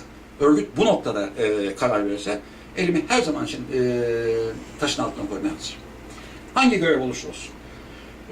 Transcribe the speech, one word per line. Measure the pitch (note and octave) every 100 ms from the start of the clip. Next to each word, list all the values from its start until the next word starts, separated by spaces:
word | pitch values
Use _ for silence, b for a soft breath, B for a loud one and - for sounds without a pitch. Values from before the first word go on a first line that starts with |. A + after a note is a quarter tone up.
| - - - -
örgüt | C#3+ D3+ - -
bu | A3
noktada, | - B2 G#2 G2 G2
e, | A2 G#2+ G2 G2
karar | B2 G#2+ G2+
verirse | G2+ G2+ G2 B B B -
elimi | F3 E3 -
her | B3
zaman | D#3+ C#3 B2+
için, | C3 B2
e, | C3 B2 A#2+ A#2+ A#2 A#2 A2+ A2+ A#2 - -
taşın | D3 -
altına | - B2 -
koymaya | F#2+ - -
hazırım. | - - - - - B B B B
Hangi | B3+ C4 G3+
görev | E3 C#3
olursa | B2+ A2+ -
olsun. | - - - B B B B B B -